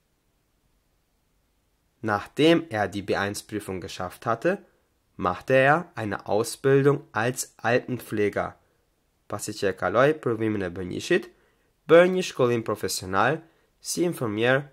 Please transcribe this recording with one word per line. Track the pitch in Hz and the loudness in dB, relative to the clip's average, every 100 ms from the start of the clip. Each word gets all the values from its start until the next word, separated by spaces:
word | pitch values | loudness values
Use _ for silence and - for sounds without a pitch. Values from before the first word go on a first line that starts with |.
| _ _ _ _ _ _ _ _ _ _ _ _ _ _ _ _ _ _ _ _ | _ _ _ _ _ _ _ _ _ _ _ _ _ _ _ _ _ _ _ _
Nachdem | 110 104 - - 151 170 165 | -4 -4 -4 2 4 4 2
er | 107 101 | -2 -2
die | 101 | -4
B | 98 87 | -4 -2
eins | 98 101 | -2 -6
Prüfung | - 107 - 95 | -8 -10 -8 -8
geschafft | 95 - 90 - 113 | -10 -10 -10 -6 -4
hatte, | 113 170 196 - _ _ _ _ - | -2 0 -2 -6 _ _ _ _ -6
machte | 90 90 - | -4 -4 2
er | 131 131 160 175 | 4 6 4 0
eine | - 107 98 - | -8 -6 -6 -2
Ausbildung | 101 113 - 135 139 139 139 - | 0 0 -2 2 4 4 2 -2
als | 107 117 127 - _ | -4 -2 -2 -8 _
Altenpfleger. | 113 123 - 120 - 107 104 98 87 - _ _ _ _ _ _ - | 0 0 0 -6 -4 -2 0 0 -4 -8 _ _ _ _ _ _ -12
Pasi | 104 - | -10 -10
që | 104 98 | -4 -4
e | 95 | -2
kaloi | 92 107 139 | 0 2 2
provimin | 156 131 90 110 104 90 | 2 -2 -2 -2 -2 -4
e | |
B | 87 | -6
njëshit, | 92 101 - 175 - - _ _ _ _ - | -8 -8 -2 -2 -2 -14 _ _ _ _ 4
bën | 160 180 | 6 6
një | 185 - | 2 -4
shkollim | - 123 120 113 | -2 0 0 -2
profesional | 104 95 - 92 95 117 160 - _ _ _ | -6 -6 -6 -4 0 2 0 -6 _ _ _
si | - - | -10 -4
infermier | 175 165 120 104 120 135 143 | -4 -2 -4 0 2 0 -2